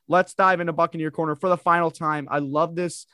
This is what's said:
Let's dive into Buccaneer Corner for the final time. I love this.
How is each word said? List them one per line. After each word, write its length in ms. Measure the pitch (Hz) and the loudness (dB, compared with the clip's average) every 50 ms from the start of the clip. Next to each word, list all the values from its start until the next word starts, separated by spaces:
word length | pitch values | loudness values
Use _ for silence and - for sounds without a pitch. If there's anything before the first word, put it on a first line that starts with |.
| _ - | _ 0
Let's 260 | 156 180 185 - - | 2 2 2 2 0
dive 260 | - 196 185 185 170 | 2 4 4 4 2
into 120 | 175 170 160 | 0 -2 -2
Buccaneer 380 | 143 135 135 - 165 156 156 | 0 -2 -2 -2 -4 -6 -4
Corner 240 | 139 - 160 156 151 | -4 -4 -2 -2 -2
for 140 | 143 - 190 | -2 0 0
the 80 | 180 | 0
final 340 | 175 - 180 170 170 170 165 | 0 2 2 2 2 2 0
time. 360 | 160 - 165 156 151 151 139 - | -2 -4 -4 -4 -2 -4 -4 -4
I 80 | - 147 | -4 -4
love 360 | 147 135 139 151 165 165 165 | -2 -2 0 0 0 0 -2
this. 320 | 170 180 170 - - - _ | -4 -6 -6 -6 -10 -16 _